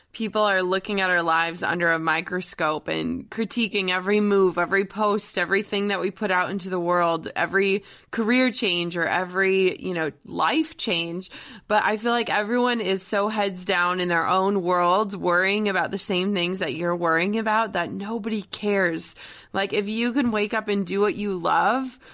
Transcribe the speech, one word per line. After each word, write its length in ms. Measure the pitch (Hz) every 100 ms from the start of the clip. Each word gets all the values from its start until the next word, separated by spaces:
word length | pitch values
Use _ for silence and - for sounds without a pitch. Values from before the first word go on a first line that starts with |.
| _
people 300 | - 220 214
are 220 | 208 190
looking 380 | 180 190 190 196
at 80 | 185
our 120 | 175
lives 400 | 170 165 165 175
under 300 | 151 175 170
a 80 | 165
microscope 880 | 160 160 170 185 180 - 156 156 -
and 420 | 160 160 - -
critiquing 600 | - 226 240 220 208 185
every 300 | 185 185 208
move, 380 | 208 196 190 175
every 280 | 170 190 196
post, 520 | 202 208 202 - -
everything 520 | 180 196 214 202 202
that 120 | 190
we 80 | 185
put 220 | - 208
out 180 | 185 180
into 200 | 190 185
the 100 | 185
world, 520 | 170 175 170 165 165 -
every 480 | 165 190 196 196 - - _
career 420 | - 220 254 254
change 460 | - 208 175 170 170
or 80 | 165
every, 760 | 139 180 180 190 190 185 -
you 140 | 185
know, 180 | 170 160 - -
life 520 | 170 160 277 311 -
change. 520 | - 170 170 170 185 - - 226 -
But 160 | 214
I 140 | - 214
feel 140 | 233
like 200 | 240 226
everyone 500 | 190 208 247 247 240
is 220 | 185 190
so 240 | - 208 208
heads 380 | 220 202 180 180
down 340 | 185 180 180
in 80 | 175
their 200 | 170 -
own 360 | 185 196 202
worlds, 520 | 175 180 175 190 214 196
worrying 540 | 170 175 190 202 208
about 220 | 185 160
the 80 | 202
same 340 | - 185 190
things 260 | 202 175 185
that 140 | 165
you're 220 | 156 175 175
worrying 420 | 170 160 185 220
about, 360 | 220 214 226
that 180 | 180 170
nobody 500 | 190 202 226 214 214
cares. 720 | 190 - 208 202 180 165 - - - - -
Like, 200 | 196 196
if 140 | 180 202
you 260 | 220 240
can 180 | 240 240
wake 240 | 214 208 202
up 140 | 196
and 160 | 202 175
do 160 | 190
what 140 | 208 -
you 220 | 208 185
love, 640 | 170 160 180 254 262 - -